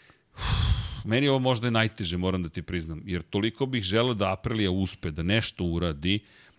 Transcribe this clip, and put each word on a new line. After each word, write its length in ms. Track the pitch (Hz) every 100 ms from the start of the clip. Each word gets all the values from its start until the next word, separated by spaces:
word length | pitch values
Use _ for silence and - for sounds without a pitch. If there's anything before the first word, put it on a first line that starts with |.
| _ _ _ - - - - - - -
meni 240 | - 117 143
ovo 100 | 135
možda 280 | 127 120 120
je 40 |
najteže, 460 | 113 110 - 90 87
moram 260 | 92 92
da 60 | 82
ti 140 | 90
priznam, 400 | 80 90 80 76
jer 180 | 80 90
toliko 440 | 78 101 110 - 135
bih 160 | 127
želeo 320 | 95 107 123
da 160 | 113 98
Aprilia 400 | 95 - 110 98
uspe, 400 | 92 95 - 85
da 120 | 78
nešto 420 | 85 110 - -
uradi, 560 | 87 82 85 71 85 101 - - -